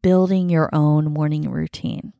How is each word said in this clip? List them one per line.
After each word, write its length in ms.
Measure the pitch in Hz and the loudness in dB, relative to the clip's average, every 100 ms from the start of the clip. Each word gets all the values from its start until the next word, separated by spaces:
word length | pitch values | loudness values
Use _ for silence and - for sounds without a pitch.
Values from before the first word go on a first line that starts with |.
building 480 | 185 185 185 190 180 | 4 2 2 0 0
your 240 | 165 160 | 0 0
own 340 | 156 151 151 151 | 2 2 2 0
morning 440 | 147 151 151 151 | -2 -2 -2 -4
routine. 600 | 127 160 - - - 220 - | -6 -8 -8 -8 -8 -12 -18